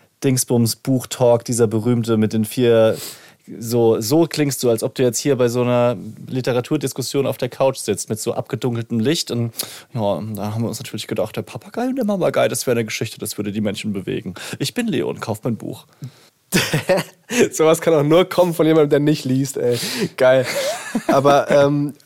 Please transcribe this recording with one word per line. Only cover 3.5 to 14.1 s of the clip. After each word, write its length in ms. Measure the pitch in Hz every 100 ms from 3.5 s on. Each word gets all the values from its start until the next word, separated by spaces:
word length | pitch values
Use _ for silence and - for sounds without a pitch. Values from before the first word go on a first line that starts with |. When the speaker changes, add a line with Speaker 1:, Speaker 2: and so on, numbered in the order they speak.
| -
Speaker 1:
so, 400 | 113 120 117 101
so 260 | 110 156 165
klingst 340 | - 143 131
du, 60 | 123
als 120 | 113
ob 140 | 123 -
du 80 |
jetzt 140 | 127 113
hier 180 | 147 127
bei 100 | 123
so 140 | 123
einer 340 | 123 123 120 104 98 - -
Literaturdiskussion 1000 | 131 123 123 120 151 135 - 123 143 127
auf 100 | 110
der 100 | 127
Couch 280 | - 135 127
sitzt 300 | - 98 -
mit 100 | 107
so 140 | -
abgedunkeltem 640 | - - 113 127 117 117 117
Licht. 320 | 113 160 -
Und 220 | 120 117 - - - -
ja, 260 | 120 101 87 107
da 180 | 104 104
haben 100 | 110
wir 60 | 113
uns 120 | 113
natürlich 260 | - 110 -
gedacht, 300 | 107 92 -
der 60 |
Papagei 420 | - - - - 247
und 80 | 262
der 80 | 214
Mamagei, 420 | 202 147 135 123
das 180 | - -
wäre 100 | 117
eine 80 | 110
Geschichte, 340 | - 110 -
das 160 | 107 -
würde 140 | 104
die 80 | 101
Menschen 320 | 104 95 107
bewegen. 420 | 98 90